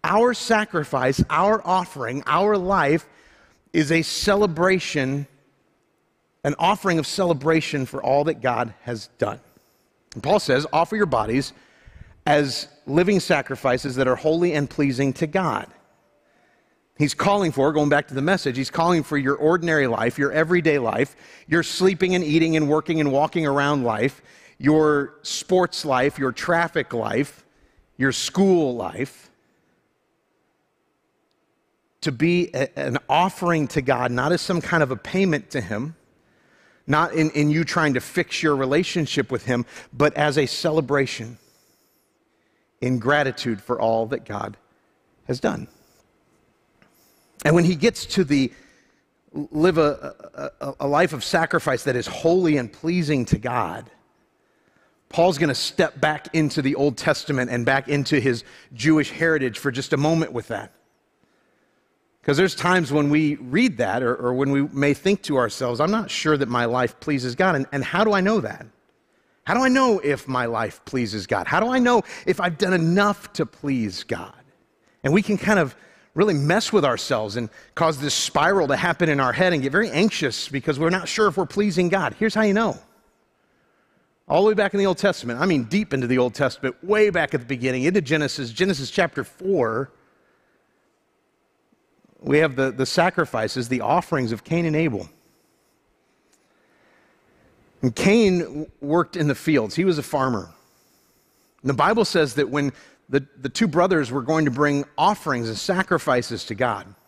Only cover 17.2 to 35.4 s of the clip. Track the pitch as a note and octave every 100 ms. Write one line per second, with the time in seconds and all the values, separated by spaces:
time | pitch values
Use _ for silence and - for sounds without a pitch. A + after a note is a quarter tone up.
17.2 | G3 G3+ F3+ C3+ C#3 D3+ D3 C#3+ - C3+
18.2 | D3 F#3+ C#3+ B2 C3 - E3+ F3 C#3 C#3+
19.2 | C3 D3 D3+ F3 E3+ D#3 C3 A2+ A#2 -
20.2 | C#3 D3+ D#3+ F3+ E3 D3 A#2 A2 C#3 -
21.2 | - - - E3 D#3+ - F#3+ F#3 F#3 F3+
22.2 | D#3+ D#3 E3 D#3 D3 D3+ D3+ D#3+ D3 C3+
23.2 | D3+ F3 D#3 C#3 C#3+ D3 A#2+ G#2+ B2 -
24.2 | - - - _ C3+ D#3 D3+ D3 C#3 -
25.2 | - - - F#3 F3 - D3+ B2+ C3+ -
26.2 | C3+ A#2+ - E3+ E3+ E3 C3 A#2+ A2 A2+
27.2 | C#3+ - _ _ _ _ _ - C3+ B2+
28.2 | - - G3 F3+ D3 A#2+ F#2 D#2+ C#3 -
29.2 | - _ _ _ _ _ _ _ _ _
30.2 | _ _ _ _ _ _ _ _ _ _
31.2 | _ _ _ _ _ _ _ _ - A#2+
32.2 | E3 F3 F3 B2+ C3+ - C#3 B2 _ D3
33.2 | F#3 - F3 E3 C#3 - C3 B2 B2+ B2
34.2 | C#3 F3 - F3 - E3+ C#3 C3 - F#3
35.2 | G3 D3